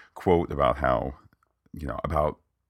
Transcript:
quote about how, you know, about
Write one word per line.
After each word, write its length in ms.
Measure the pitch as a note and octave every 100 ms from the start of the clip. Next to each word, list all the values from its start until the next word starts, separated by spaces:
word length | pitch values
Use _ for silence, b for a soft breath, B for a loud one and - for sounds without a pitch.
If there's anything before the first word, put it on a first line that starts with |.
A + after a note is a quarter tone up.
| B
quote 380 | - G2 E2+ E2+
about 260 | C#2+ C2 C#2
how, 360 | C2 A#1+ C2 - _ _ _ _ _
you 140 | - C#2+
know, 120 | -
about 360 | - D#2 D2+ - _ _